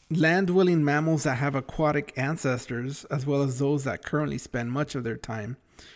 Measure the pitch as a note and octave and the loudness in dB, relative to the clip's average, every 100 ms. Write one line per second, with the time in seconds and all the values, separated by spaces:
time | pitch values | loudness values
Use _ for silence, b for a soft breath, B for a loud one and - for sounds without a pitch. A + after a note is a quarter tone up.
0 | - E3 D#3+ F3+ F#3+ F3+ F#3 E3 C#3+ D3 | -2 2 4 4 4 4 6 4 4 2
1 | D#3+ D#3 D3+ A#2+ C#3+ C#3 - - D#3 D3 | 2 2 0 0 0 -2 -4 0 0 0
2 | C#3+ - C3+ D#3+ C#3 B2 - A#2+ B2+ C#3+ | -2 -4 -4 -2 -2 -2 -4 -6 -6 -8
3 | - D#3 C3+ C#3 C#3 B2 C#3 D3 C3 - | -6 -4 0 0 0 0 0 0 -2 -6
4 | - D3+ D3 C3+ - B2 A#2+ C3 D3 C3+ | -4 -2 -2 -4 -6 -6 -4 -4 -4 -4
5 | A#2+ G#2+ - A2 G#2+ C3+ B B B | -6 -6 -8 -8 -8 -12 B B B